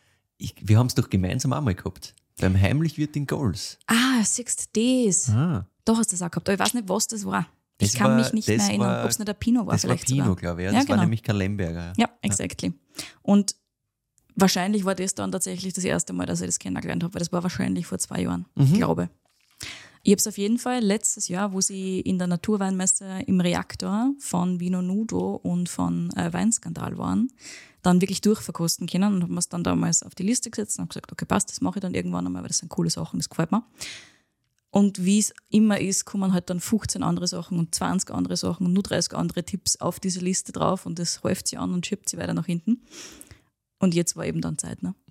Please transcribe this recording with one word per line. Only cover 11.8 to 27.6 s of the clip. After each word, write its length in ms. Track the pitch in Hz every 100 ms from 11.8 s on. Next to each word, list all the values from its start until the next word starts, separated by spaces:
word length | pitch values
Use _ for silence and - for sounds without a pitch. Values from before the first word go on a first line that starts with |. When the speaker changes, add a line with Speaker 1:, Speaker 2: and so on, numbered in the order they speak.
Speaker 1:
ja. 120 | 85 95
Speaker 2:
Ja, 80 | -
Speaker 1:
Ja. 40 | -
Speaker 2:
exactly. 500 | 208 202 - - 180 - _ - - -
Und 340 | - 202 196 - _ _ _ _ _ _ _ -
wahrscheinlich 480 | 190 190 185 214
war 100 | 185
das 200 | 185 190 -
dann 160 | 196
tatsächlich 400 | 185 185 180 190
das 80 | 185
erste 280 | 180 175 -
Mal, 140 | - 180
dass 140 | 175
ich 60 | 180
das 120 | -
kennengelernt 420 | - - 170 170
hab, 120 | 170
weil 40 | 175
das 140 | 170
war 100 | 175
wahrscheinlich 440 | 175 - - 180 165
vor 120 | 185
zwei 240 | - 180
Jahren, 240 | - - 180
Speaker 1:
Mhm. 200 | - 135
Speaker 2:
glaube 300 | 202 170 165
ich. 640 | 175 _ _ _ _ - - - - _
Ich 80 | -
hab's 140 | 196 214
auf 120 | 202
jeden 200 | 202 240
Fall 220 | 247 247
letztes 420 | 208 220 - - -
Jahr, 240 | 180 202
wo 80 | 190
sie 360 | 190 190 190 185
in 200 | - 185
der 100 | 180
Naturweinmesse 920 | 175 - 208 190 185 190 - 190 190 -
im 140 | 185
Reaktor 720 | 175 170 - - 185 208 262 277
von 420 | - 175 180 180
Vino 220 | 180 185
Nudo 520 | 180 202 226 180 190 202
und 320 | 180 175 175
von, 420 | - 170 - 170
äh, 180 | 190 170
Weinskandal 640 | 175 208 - 170 - - -
waren, 300 | - 196 254 _ - -